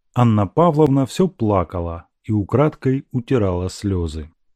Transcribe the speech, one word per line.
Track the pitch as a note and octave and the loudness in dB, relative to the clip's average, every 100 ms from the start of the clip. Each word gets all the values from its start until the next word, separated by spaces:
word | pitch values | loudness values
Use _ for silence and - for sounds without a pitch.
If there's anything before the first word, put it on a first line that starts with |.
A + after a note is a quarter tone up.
| _ - | _ 0
Анна | A#2+ G#2+ G2 | 2 4 2
Павловна | - E3+ D3+ D3+ C#3 | 2 2 4 2 2
всё | C3 - F#3 | 0 -2 -2
плакала | - G#2+ G2 E2+ F2+ E2+ E2 - _ | -2 0 0 -2 -6 -8 -10 -16 _
и | - | -4
украдкой | G#2+ F#2 A#2 D3+ - C3 C3+ - | -2 0 0 0 0 -2 -2 -4
утирала | B2+ - C3 G2 F2 F#2 | -8 -2 0 0 0 -4
слёзы. | - G#2 F#2 E2+ D#2+ D#2 _ _ | -4 -4 -2 -4 -8 -14 _ _